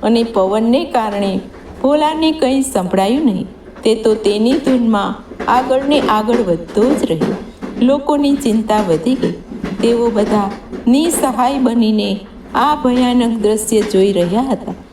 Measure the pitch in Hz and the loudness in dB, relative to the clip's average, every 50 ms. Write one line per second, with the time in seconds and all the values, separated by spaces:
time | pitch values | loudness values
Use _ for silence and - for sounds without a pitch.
0 | - 208 233 233 226 226 - 208 190 190 202 220 226 233 240 277 339 - - 247 | 2 2 2 2 0 0 0 0 0 2 0 0 2 2 2 0 0 0 -2 -2
1 | 220 214 202 202 202 196 190 190 - - - - - - - - - 262 294 302 | -2 -2 -2 -2 -2 -2 -4 -4 -6 -8 -18 -20 -20 -18 -16 -2 0 0 2 2
2 | 302 302 320 311 320 320 311 311 277 254 262 269 262 - - - 180 180 - 190 | 2 0 0 0 0 0 0 0 0 0 0 0 -2 -2 -2 -4 -2 0 0 0
3 | 190 196 240 285 320 262 190 180 - - - - - - - - - 226 220 226 | 2 2 0 2 2 2 0 0 -6 -8 -12 -18 -20 -20 -20 -2 0 0 0 2
4 | - 220 214 214 - - 202 214 214 240 262 320 - 269 262 254 240 226 220 202 | 2 0 0 2 2 0 0 2 2 2 2 2 2 2 2 2 2 2 2 2
5 | 196 - - - - - - - - - 220 247 262 262 262 262 277 277 294 277 | 0 -2 -6 -8 -10 -18 -12 -8 -2 0 2 2 2 2 0 0 2 2 0 0
6 | 233 - 220 214 214 220 240 233 233 185 170 160 - - - 208 214 254 302 - | 2 2 0 0 0 0 0 0 2 0 -2 -2 -4 -4 0 2 2 2 2 0
7 | - - 165 160 170 202 - 185 - - - - - - - - - 254 277 294 | 0 -2 -2 -2 -2 -2 -4 -6 -8 -14 -16 -14 -14 -12 -2 0 2 2 2 2
8 | 277 - 302 285 285 285 277 277 - 240 208 226 214 220 214 214 208 185 165 156 | 0 0 0 2 2 2 0 0 0 0 0 0 0 0 0 0 2 2 0 0
9 | - 247 262 - - - 175 - - - - - - - 190 196 - 233 240 233 | 2 -2 -2 0 -2 -4 -4 -6 -12 -14 -14 -10 -8 -8 -6 -2 0 2 2 2
10 | 233 233 208 214 208 202 208 214 202 196 202 - - - - - - 240 247 285 | 0 0 2 0 0 2 0 0 0 -2 -6 -10 -14 -12 -12 -4 2 2 4 4
11 | 320 349 - - - 269 254 220 254 247 277 277 262 240 233 240 226 214 214 214 | 4 2 0 0 0 0 0 0 0 0 2 2 0 2 2 2 2 2 2 2
12 | 202 202 196 202 - - - - - - - - 247 285 302 294 254 254 247 247 | 0 0 -4 -4 -6 -14 -18 -20 -18 -6 -2 0 0 2 0 0 0 0 2 2
13 | 247 247 247 247 240 233 226 226 208 208 214 214 - - 226 214 208 - - 190 | 2 2 2 2 2 2 0 0 0 0 0 0 -2 0 0 0 0 2 2 2
14 | 190 202 196 175 175 170 185 220 254 269 233 - - - 185 - - - | 2 4 2 2 0 0 0 0 0 0 -2 -4 -4 -10 -12 -12 -14 -20